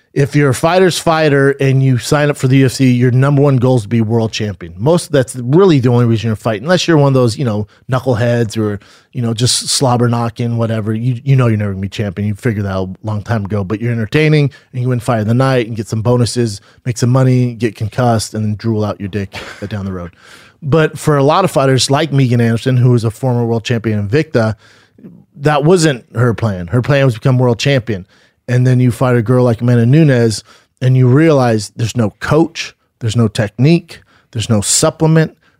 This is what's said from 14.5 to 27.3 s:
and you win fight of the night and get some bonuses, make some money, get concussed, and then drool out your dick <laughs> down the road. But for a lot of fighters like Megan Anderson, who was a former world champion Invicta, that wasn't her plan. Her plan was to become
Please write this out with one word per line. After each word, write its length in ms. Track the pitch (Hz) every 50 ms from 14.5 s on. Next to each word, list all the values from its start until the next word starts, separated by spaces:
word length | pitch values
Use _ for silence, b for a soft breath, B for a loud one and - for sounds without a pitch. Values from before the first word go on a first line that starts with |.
| B B B B
and 80 | B 123
you 100 | 123 127
win 100 | 127 117
fight 180 | - 131 120 110
of 80 | 104
the 80 | 110 117
night 320 | 127 131 135 131 123 110
and 80 | 113 113
get 140 | 110 107 -
some 140 | 117 110
bonuses, 580 | 101 120 123 123 117 - - 120 120 110 101 - b b b b b
make 100 | 127 117
some 140 | - 127 120
money, 440 | 127 135 131 127 127 127 123 123 117
get 200 | 101 120 107 -
concussed, 600 | - 110 101 - - 123 120 117 104 - - -
and 100 | 107 107
then 100 | 107 107
drool 300 | 101 - 113 110 107 107
out 160 | 101 92 -
your 80 | 101 92
dick 260 | 98 101 98 - - - - -
<laughs> 180 | - - 101 92
down 160 | 110 101 95
the 80 | 98
road. 220 | 92 87 87 82 _ B B B B B B B B B
But 340 | 165 135 151 160 156 156 -
for 200 | - - 156 147
a 80 | 139 135
lot 200 | 147 160 190 190
of 60 | -
fighters 400 | - 151 135 135 135 123 - -
like 220 | 135 147 170 135
Megan 280 | 139 139 131 117 123 117
Anderson, 360 | 117 113 117 113 - 131 127
who 160 | 123 123 127
was 100 | 123 113
a 80 | 110 113
former 340 | - - 135 127 120 120 117
world 200 | 117 117 113 -
champion 440 | - 120 110 107 113 107 104 101 98
Invicta, 460 | 120 160 156 160 - 117 110 110 104 b b b b b b b b b - - - - - _ -
that 300 | 147 139 151 151 139 147
wasn't 420 | 160 190 175 160 156 131 113 - _ -
her 200 | 113 123 120 101
plan. 340 | - 117 107 98 90 87 -
Her 120 | 117 123
plan 240 | 110 - 143 139 135
was 100 | 131 107
to 60 | -
become 160 | - 139